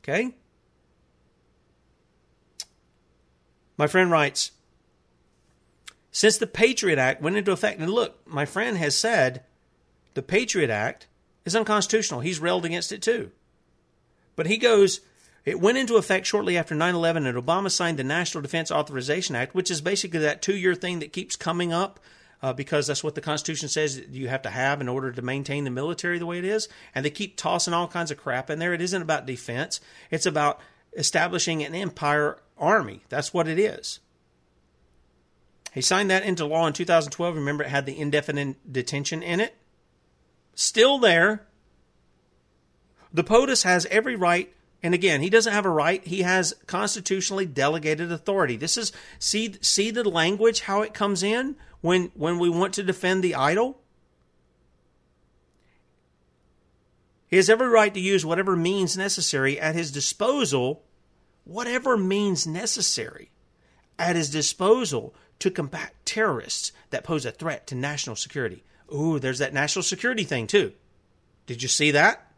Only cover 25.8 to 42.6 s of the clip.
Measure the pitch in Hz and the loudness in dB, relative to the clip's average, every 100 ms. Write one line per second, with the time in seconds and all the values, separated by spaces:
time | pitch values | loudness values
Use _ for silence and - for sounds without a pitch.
25.8 | 147 170 175 175 170 175 180 214 214 - | -4 -4 -4 -4 -4 -6 -2 -2 -4 -12
26.8 | - - 143 147 - - - 175 175 170 | -12 -4 -4 -4 -10 -4 -2 0 0 0
27.8 | 175 175 165 143 - 123 131 151 170 175 | -2 -4 -6 -6 -4 -4 -4 -4 -2 -2
28.8 | 180 190 165 151 123 127 - 120 160 - | -2 -4 -2 -2 -2 -10 -8 -6 -6 -8
29.8 | - - - 160 185 156 147 147 - _ | -10 -20 -8 -2 0 2 0 0 -10 _
30.8 | _ - 147 170 175 175 170 160 147 165 | _ -4 -2 0 0 0 -2 -2 -2 -4
31.8 | 196 - 147 147 151 - _ _ 156 214 | -8 -4 0 2 2 -2 _ _ 2 2
32.8 | 127 92 _ 127 139 175 165 175 214 - | 2 -10 _ -6 -4 -2 0 2 0 -2
33.8 | - - _ _ _ _ _ _ _ _ | -12 -12 _ _ _ _ _ _ _ _
34.8 | _ _ _ _ _ _ _ _ - - | _ _ _ _ _ _ _ _ -14 -4
35.8 | 131 185 202 190 202 175 151 160 165 147 | 0 2 2 2 0 -2 0 2 0 0
36.8 | 175 170 147 - 175 160 143 147 139 143 | 2 2 2 -4 -4 -2 -4 -4 -2 -2
37.8 | 139 139 147 147 147 143 139 135 - 131 | -4 -6 0 0 0 -4 -4 -8 -8 -6
38.8 | 120 139 143 160 170 175 226 - _ _ | -4 -4 -4 -6 -4 -2 -2 -4 _ _
39.8 | _ _ _ _ _ _ _ - - - | _ _ _ _ _ _ _ -4 -2 6
40.8 | 247 277 233 165 180 214 - _ _ _ | 6 8 6 6 6 2 -8 _ _ _
41.8 | _ _ _ _ _ _ _ _ | _ _ _ _ _ _ _ _